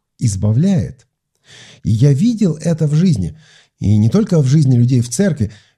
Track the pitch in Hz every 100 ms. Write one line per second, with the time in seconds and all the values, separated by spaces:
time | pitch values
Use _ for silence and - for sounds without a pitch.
0 | _ _ 117 95 104 113 190 175 85 -
1 | _ _ _ _ _ - - - - 107
2 | 143 139 226 214 196 151 170 160 151 151
3 | 190 107 82 - _ _ _ _ 98 104
4 | 113 196 220 165 127 156 131 120 123 131
5 | 117 - 202 151 101 - _